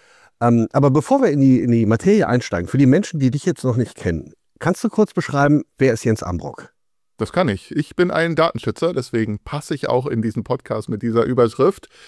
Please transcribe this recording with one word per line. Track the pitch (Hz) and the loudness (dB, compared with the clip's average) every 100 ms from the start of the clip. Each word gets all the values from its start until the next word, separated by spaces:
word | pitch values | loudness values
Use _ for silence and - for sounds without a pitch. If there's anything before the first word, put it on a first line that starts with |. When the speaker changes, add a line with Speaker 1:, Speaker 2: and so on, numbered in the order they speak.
| _ _ _ - | _ _ _ -2
Speaker 1:
Ähm, | 120 120 110 | 2 2 2
aber | 139 139 | 2 2
bevor | 139 - 269 | 2 2 2
wir | 240 | 2
in | 143 | 4
die, | 135 127 | 4 4
in | 123 | 2
die | 117 104 | 2 2
Materie | 113 185 208 113 | 2 2 2 2
einsteigen, | 123 - 92 90 | 0 -2 -6 -2
für | 131 | 2
die | 135 | 4
Menschen, | 143 208 156 | 4 2 -2
die | 131 | -2
dich | 139 - | 0 -4
jetzt | 156 | -4
noch | 131 117 | -2 -2
nicht | 120 - | -2 -4
kennen, | - 82 65 - _ - | -4 -4 -6 -18 _ -6
kannst | - 190 | -4 -2
du | 220 | -2
kurz | - 214 | 0 -2
beschreiben, | - - 143 143 147 - - | -2 -4 0 2 2 0 -2
wer | 131 | 0
ist | 113 | 0
Jens | - 110 | 0 -2
Ambrock? | - 85 71 - - _ _ _ _ - | -4 -8 -8 -14 -20 _ _ _ _ -8
Speaker 2:
Das | 110 | -4
kann | - 165 | -2 -2
ich. | 95 - | -2 -6
Ich | 151 151 - | -6 -4 -2
bin | 180 | 0
ein | - 170 156 | 0 0 0
Datenschützer, | 165 - - 104 165 | 0 -2 -6 -4 -4
deswegen | 156 120 117 110 104 | -4 -4 -2 -2 -6
passe | - 147 - | -8 -10 -8
ich | 147 - | -8 -2
auch | 123 135 | -2 -2
in | - | -4
diesen | 110 110 | -4 -4
Podcast | 101 123 - 110 - | -6 -6 -6 -8 -6
mit | 107 | -6
dieser | 117 113 | -2 0
Überschrift. | 117 123 117 - 143 - - - | 0 2 2 2 0 0 -8 -20